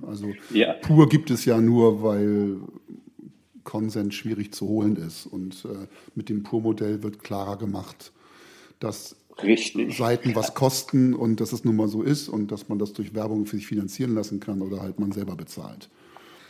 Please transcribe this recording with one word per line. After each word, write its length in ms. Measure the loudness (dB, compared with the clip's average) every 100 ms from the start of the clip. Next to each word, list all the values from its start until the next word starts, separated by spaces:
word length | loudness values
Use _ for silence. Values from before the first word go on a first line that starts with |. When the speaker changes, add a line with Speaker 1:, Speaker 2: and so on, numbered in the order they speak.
| -8
Speaker 1:
Also 260 | -8 -8 -10 -2
Speaker 2:
Ja. 220 | 2 2
Speaker 1:
Pur 340 | 0 6 8 8
gibt 220 | 6 2
es 140 | 0
ja 160 | 2 4
nur, 420 | 6 8 6 6
weil 540 | 2 2 2 2 0 -4 -10 -18 -18 -20 -20 -20 -20 -20 _ -20
Konsent 500 | -8 -4 -4 -2 -4
schwierig 380 | -4 -4 -4 -6
zu 160 | -6 -2
holen 260 | 2 2
ist. 320 | 2 -2 -12 -12
Und, 380 | -10 -10 -10
äh, 220 | -12 -12 -14 -20 -14
mit 140 | -10 -4
dem 160 | -4
Pur-Modell 580 | -2 0 0 0 -2 -2
wird 160 | -6 -10
klarer 400 | -8 -6 -6 -6
gemacht, 540 | -6 -6 -10 -16 -20 _ _ -20 -20 -20 -20 -10
dass 420 | -8 -8 -14 -20 _ -2
Speaker 2:
Richtig. 540 | 4 4 2 -2 -2 0
Speaker 1:
Seiten 400 | 2 2 0 0
was 180 | -2
kosten 580 | 2 2 2 0 4 4
und 260 | 4 0 0
dass 120 | -2
es 120 | -2
nun 100 | 2 2
mal 120 | 2
so 140 | 0
ist 260 | 0 0 -2
und 240 | -4 -4
dass 160 | -6 -4
man 100 | -4
das 140 | -4
durch 220 | -6 -8
Werbung 300 | -4 -2 -2
für 120 | -2 -6
sich 100 | -4
finanzieren 480 | -4 -4 -4 -2
lassen 240 | -2 -2 -6
kann 240 | -6 -6
oder 180 | -4 -6
halt 200 | -6 -4
man 100 | -4
selber 220 | -4 -6 -8
bezahlt. 540 | -12 -14 -14 -16 -20 _ -20 -20 -20 -20